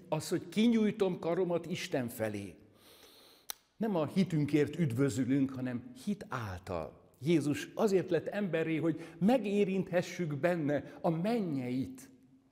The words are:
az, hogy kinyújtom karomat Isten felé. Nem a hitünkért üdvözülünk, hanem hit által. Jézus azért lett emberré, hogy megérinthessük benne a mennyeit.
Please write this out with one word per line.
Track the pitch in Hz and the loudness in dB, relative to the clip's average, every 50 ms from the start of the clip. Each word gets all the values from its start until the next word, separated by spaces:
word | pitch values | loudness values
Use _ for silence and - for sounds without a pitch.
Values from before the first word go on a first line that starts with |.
| - - | -8 -4
az, | 156 156 - - | -4 -4 -4 -2
hogy | 185 160 - - | -4 -4 -4 -2
kinyújtom | - 208 220 240 226 220 214 208 - - 196 190 175 135 | 0 2 4 4 6 4 4 2 2 2 0 0 0 -2
karomat | 151 160 170 180 185 175 175 165 170 | -2 -2 0 0 0 0 0 -2 -2
Isten | 160 175 - - - - 139 123 113 | -4 -6 -6 -6 -4 -4 -2 -2 -4
felé. | - - 110 107 104 101 101 95 80 - - - _ _ - - - - - - - - - - - - _ - - _ _ _ _ - | -4 -4 -4 -2 -4 -4 -8 -10 -14 -16 -20 -20 _ _ -20 -20 -20 -20 -20 -20 -20 -20 -20 -20 -20 -20 _ -18 -18 _ _ _ _ -6
Nem | 208 233 190 | -2 0 0
a | 165 151 | 0 0
hitünkért | 123 - 190 185 - 165 151 147 - 156 151 143 143 - - | 0 2 2 2 2 2 0 2 4 4 4 4 2 2 0
üdvözülünk, | 170 131 113 120 139 135 104 123 127 113 135 143 135 131 | 0 0 2 2 2 2 2 0 0 2 2 2 2 0
hanem | 131 127 127 127 123 117 - - - - - | -2 -4 -6 -6 -6 -6 -8 -10 -16 -10 -6
hit | 208 202 - 185 - | -6 -6 -6 -6 -6
által. | - 131 113 101 92 90 - - 92 82 73 60 - - - - _ - | -6 -6 -4 -6 -8 -8 -6 -4 -4 -4 -4 -6 -10 -16 -20 -20 _ -6
Jézus | 127 160 175 151 131 147 139 143 - - - | 0 4 4 4 4 2 0 -2 -4 -6 -2
azért | - 220 208 196 180 151 - | 0 2 4 4 2 2 2
lett | 170 151 - - | 0 0 0 -2
emberré, | - 208 208 175 160 160 160 160 160 151 | -4 -4 -2 0 0 0 0 0 0 0
hogy | 143 165 151 156 - - - - | 2 0 0 -2 -4 -10 -4 0
megérinthessük | 175 208 254 254 202 208 196 208 202 180 190 190 - - 170 180 - - - - 180 147 147 | 4 4 4 4 2 2 2 4 4 4 2 0 0 0 0 0 0 0 -4 -4 -4 -2 -2
benne | 135 131 170 180 170 147 139 147 135 139 - - - | 0 2 2 2 2 2 0 0 0 -2 -6 -8 -2
a | - 175 | 0 0
mennyeit. | 160 165 175 214 240 233 196 170 143 135 127 123 127 131 127 - - - - - - - _ _ _ _ _ _ | 0 2 0 0 0 0 0 -2 -2 -2 -2 -2 -2 -2 -2 -4 -6 -14 -18 -20 -20 -20 _ _ _ _ _ _